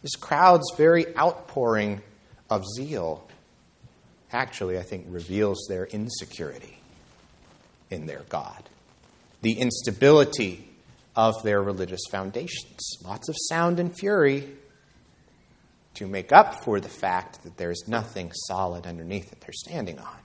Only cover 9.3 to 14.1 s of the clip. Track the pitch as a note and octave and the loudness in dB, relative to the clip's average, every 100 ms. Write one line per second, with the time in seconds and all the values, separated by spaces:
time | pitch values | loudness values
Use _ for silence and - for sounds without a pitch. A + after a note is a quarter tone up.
9.3 | _ A2+ A2 B2 A2+ - G#2 C#3 D3+ C#3 | _ -4 0 -2 -2 -4 4 8 8 6
10.3 | - G2+ F2 - - _ - _ - A2+ | 0 -4 -6 -18 -20 _ -20 _ 2 2
11.3 | A2 A2 G2+ G2+ F#2+ F2+ F2+ - G2 F#2+ | 2 0 0 0 -4 -6 -8 -8 -8 -8
12.3 | A2+ E3+ - - - - - F2+ G#2 - | -8 -10 -12 -14 -14 -12 -12 -12 -10 -8
13.3 | D#3 - E3 E3+ F3 F3 F3 G3 | -6 -4 0 0 0 -4 -4 -2